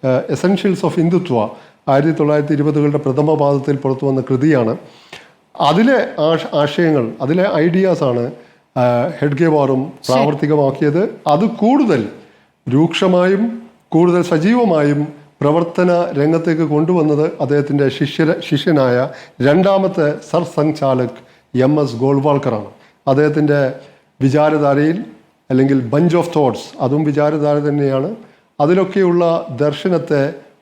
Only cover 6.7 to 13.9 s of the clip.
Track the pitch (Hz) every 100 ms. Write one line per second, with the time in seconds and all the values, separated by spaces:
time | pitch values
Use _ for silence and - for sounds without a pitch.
6.7 | - 170 147 113 - 135 170 190 170 165
7.7 | 175 190 170 139 120 120 120 - _ _
8.7 | - 123 123 131 - 147 139 170 156 135
9.7 | 131 143 - - 131 143 147 147 151 139
10.7 | 135 147 151 208 - - 151 214 - 214
11.7 | 269 240 139 101 - - _ _ _ -
12.7 | 131 165 - 190 180 180 196 226 226 -
13.7 | _ _